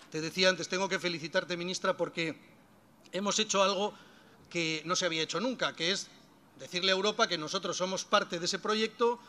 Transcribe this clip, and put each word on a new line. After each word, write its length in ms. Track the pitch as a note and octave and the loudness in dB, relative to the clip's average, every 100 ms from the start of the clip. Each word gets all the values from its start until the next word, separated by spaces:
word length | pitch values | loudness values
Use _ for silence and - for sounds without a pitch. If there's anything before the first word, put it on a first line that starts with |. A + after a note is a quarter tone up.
| - | -8
te 100 | D#3 | -6
decía 280 | D#3+ F#3 F#3 | -4 4 4
antes, 200 | E3+ D#3 | 4 0
tengo 200 | F#3 F#3+ | -2 0
que 100 | F3+ | 0
felicitarte, 560 | F3+ E3 D#3+ F#3 F3 F3 | -2 -4 -2 -2 -2 -6
ministra, 400 | F3 F3+ F#3+ F3+ | -4 -2 -2 0
porque 440 | E3+ - E3 - - - - - - - - | -2 -2 -4 -4 -14 -20 -20 -20 -20 -20 -8
hemos 280 | F3+ G3+ F#3+ | -4 0 0
hecho 220 | G#3+ G3 | 2 4
algo 300 | F#3+ F#3+ G3+ - - - - - - | 4 4 -2 -4 -20 -20 -20 -20 -6
que 320 | E3+ D#3+ D#3 | -2 -2 -2
no 100 | D3+ | -2
se 120 | F3+ F3+ | 0 0
había 160 | D#3+ | 0
hecho 180 | D#3 E3 | -2 -2
nunca, 340 | B3+ A3 D3+ | -2 -2 -2
que 160 | - E3 | 0 0
es 180 | G3 - - - - - - | 0 -4 -16 -20 -20 -20 -20
decirle 340 | C3 F3 F#3+ | -8 0 2
a 20 | |
Europa 340 | F#3+ G#3 G#3 G#3 | 2 2 2 0
que 100 | E3+ | 0
nosotros 380 | D#3 F#3+ F3 D#3+ | -4 -4 -4 -2
somos 280 | F#3 F#3+ | -2 -2
parte 340 | - G#3 G3 F3 | 2 2 2 -4
de 80 | C3 | -2
ese 140 | F#3+ | -2
proyecto 600 | G3 A3 A3 - A#3 A#3 | 0 0 0 2 2 0